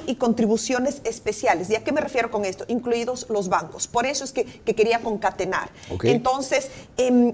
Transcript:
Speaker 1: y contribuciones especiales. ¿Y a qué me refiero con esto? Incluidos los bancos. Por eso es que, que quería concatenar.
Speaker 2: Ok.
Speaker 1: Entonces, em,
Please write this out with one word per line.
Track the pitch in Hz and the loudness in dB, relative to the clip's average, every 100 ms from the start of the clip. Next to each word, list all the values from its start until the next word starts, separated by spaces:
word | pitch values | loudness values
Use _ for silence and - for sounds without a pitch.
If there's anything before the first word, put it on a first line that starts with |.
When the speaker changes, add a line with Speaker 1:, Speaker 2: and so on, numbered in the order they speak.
| - | 0
Speaker 1:
y | 247 | 0
contribuciones | 240 226 214 220 - 254 262 277 | 2 2 2 2 0 0 0 -2
especiales. | 226 220 214 - 233 170 185 | -6 -6 -4 0 2 0 0
¿Y | 214 | -2
a | |
qué | 311 | 0
me | 294 | -2
refiero | 285 240 226 | 0 0 0
con | 220 196 | 0 -2
esto? | 185 - | -4 -4
Incluidos | 233 240 233 233 247 - | -2 0 0 -2 -6 -2
los | 208 185 | -2 0
bancos. | 175 160 - - | 0 -2 -8 -2
Por | 240 262 | 0 0
eso | 285 | -2
es | 269 | -4
que, | - - | -2 -4
que | - - 220 | -4 -2 2
quería | 220 233 | 4 2
concatenar. | 226 208 190 - 185 165 - - - | 0 -2 -2 -2 -2 -2 -4 -12 -10
Speaker 2:
Ok. | - - | 0 2
Speaker 1:
Entonces, | 233 254 269 277 285 - - - - | 4 2 0 0 -2 -2 -12 -10 0
em, | 254 247 240 | 4 6 4